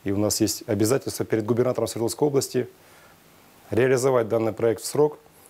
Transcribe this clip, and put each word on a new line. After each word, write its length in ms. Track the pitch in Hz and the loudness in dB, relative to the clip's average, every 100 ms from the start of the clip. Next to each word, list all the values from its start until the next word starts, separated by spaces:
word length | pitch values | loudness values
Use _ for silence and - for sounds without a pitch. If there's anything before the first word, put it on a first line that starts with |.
и 80 | 101 | -4
у 40 | 101 | 0
нас 240 | 104 - | 0 2
есть 220 | 104 - - | 0 -2 -4
обязательство 580 | 104 110 135 107 - 107 | 0 2 0 -2 -8 -2
перед 180 | 113 | -2
губернатором 440 | 107 120 127 120 113 | 0 0 0 0 -4
Свердловской 400 | 107 113 - 147 | -2 -4 0 0
области 400 | 139 - 127 117 - - - - - _ - - - - | 0 0 -4 -4 -10 -20 -20 -20 -20 _ -20 -20 -20 -4
реализовать 560 | 104 131 131 135 123 120 | 0 2 4 4 2 2
данный 240 | 117 110 | 0 0
проект 280 | 98 117 107 | 0 0 0
в 60 | - | -4
срок, 320 | 139 151 - - - | 0 0 0 -20 -20